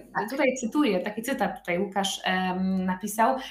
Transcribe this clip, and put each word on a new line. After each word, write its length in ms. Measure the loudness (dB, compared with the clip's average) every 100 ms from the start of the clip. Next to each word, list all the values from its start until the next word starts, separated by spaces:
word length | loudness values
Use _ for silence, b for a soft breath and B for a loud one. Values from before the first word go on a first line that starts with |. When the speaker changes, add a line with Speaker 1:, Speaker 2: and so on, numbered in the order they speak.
Speaker 1:
Tak. 300 | -6 -4 -2
Speaker 2:
tutaj 240 | 0 0 0
cytuję, 400 | 0 2 4 2
taki 220 | 0 -4
cytat 360 | -4 -2 -2 -2
tutaj 200 | -4 -2
Łukasz, 420 | 0 0 -2 -2
em, 600 | -2 0 0 0 0 2
napisał: 540 | 0 -2 -2 2 4 2 B